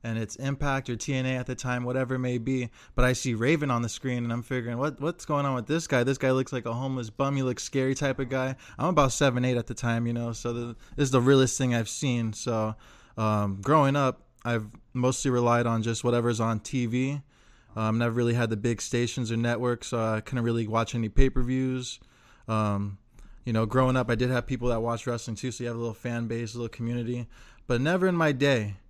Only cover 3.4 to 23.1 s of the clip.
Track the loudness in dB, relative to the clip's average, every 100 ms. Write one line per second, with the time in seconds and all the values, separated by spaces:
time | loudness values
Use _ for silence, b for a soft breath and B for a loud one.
3.4 | 2 2 2 0 -2 -4 -4 -4 -2 -4
4.4 | -4 -6 -4 -2 -4 -2 -6 -6 -2 0
5.4 | 0 -2 0 -2 2 2 2 2 2 2
6.4 | 0 -4 -4 -4 -4 -4 -6 -2 0 2
7.4 | 0 -2 -2 0 0 0 -2 -2 -2 -2
8.4 | -2 -6 B -4 2 4 4 4 2 4
9.4 | 2 0 -2 -4 -2 0 0 -2 -4 -6
10.4 | -6 -6 -8 -12 B -2 4 6 8 8
11.4 | 6 2 2 2 0 -2 -2 0 -2 -4
12.4 | -2 0 -2 -4 B B B -2 0 2
13.4 | 0 -2 2 4 4 4 0 -2 -16 _
14.4 | -4 -4 -4 -16 -10 0 0 2 0 2
15.4 | 4 4 2 0 -2 -2 0 2 2 0
16.4 | 0 -2 -4 -4 0 0 -2 -4 -10 b
17.4 | b b b -4 -2 0 0 2 2 2
18.4 | 0 0 -2 -2 -2 -2 -2 -4 -4 -2
19.4 | 0 0 -2 -2 -4 -2 0 -2 -4 -2
20.4 | 0 0 0 0 0 -2 2 6 6 6
21.4 | 2 0 -2 -4 -8 -14 b b b b
22.4 | -4 0 0 0 -2 -8 _